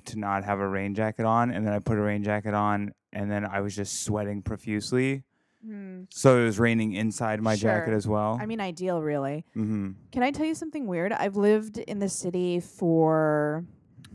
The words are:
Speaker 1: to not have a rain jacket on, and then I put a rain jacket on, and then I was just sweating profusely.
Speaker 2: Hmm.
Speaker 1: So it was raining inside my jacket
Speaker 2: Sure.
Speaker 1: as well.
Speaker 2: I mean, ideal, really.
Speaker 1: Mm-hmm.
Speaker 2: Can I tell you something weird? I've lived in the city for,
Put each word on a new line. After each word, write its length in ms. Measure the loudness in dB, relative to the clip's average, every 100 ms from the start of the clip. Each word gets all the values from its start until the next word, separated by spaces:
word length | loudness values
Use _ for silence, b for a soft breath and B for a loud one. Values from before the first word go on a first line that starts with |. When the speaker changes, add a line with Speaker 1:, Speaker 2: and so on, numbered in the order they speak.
Speaker 1:
to 140 | -8 -6
not 260 | -2 -2
have 160 | 0 0
a 80 | 0
rain 260 | -2 -2
jacket 300 | -2 -2 0
on, 260 | 2 2 2
and 160 | 0 0
then 60 |
I 60 | 0
put 180 | 0 0
a 60 |
rain 200 | 0 0
jacket 300 | 0 -2 0
on, 400 | 0 2 0 -4 -10 _
and 200 | -8 -4
then 160 | -2 -2
I 160 | -4
was 120 | -4
just 280 | -4 -6 -6
sweating 380 | -4 -2 -4 -6
profusely. 800 | -8 -8 -4 -6 -2 0 0 -4 -10 _ _ _
Speaker 2:
Hmm. 380 | -16 -14 -14 -16 -16
Speaker 1:
So 320 | 4 8 8
it 20 |
was 140 | 6 4
raining 340 | 4 4 2
inside 480 | 0 -2 0 -2 0
my 160 | 2 2
jacket 300 | 2 2 2
Speaker 2:
Sure. 80 | 0
Speaker 1:
as 100 | 2
well. 300 | 0 0 -2
Speaker 2:
I 60 |
mean, 160 | -4 -6
ideal, 400 | -6 -4 -2 -2
really. 460 | 0 -2 -2 -6 -8 -4
Speaker 1:
Mm-hmm. 360 | -2 -2 -4 -10 -8
Speaker 2:
Can 100 | -2
I 80 | 0
tell 140 | 0
you 100 | -2
something 320 | -2 -6 -6 -4
weird? 280 | -2 -2
I've 220 | 0 -2 2
lived 420 | 4 4 0 -10
in 220 | -8 -4
the 80 | -4
city 500 | -4 -4 -2 0 -2
for, 1040 | -4 -2 2 6 6 4 4 2 0 -2 -8 -18 _ -20 -20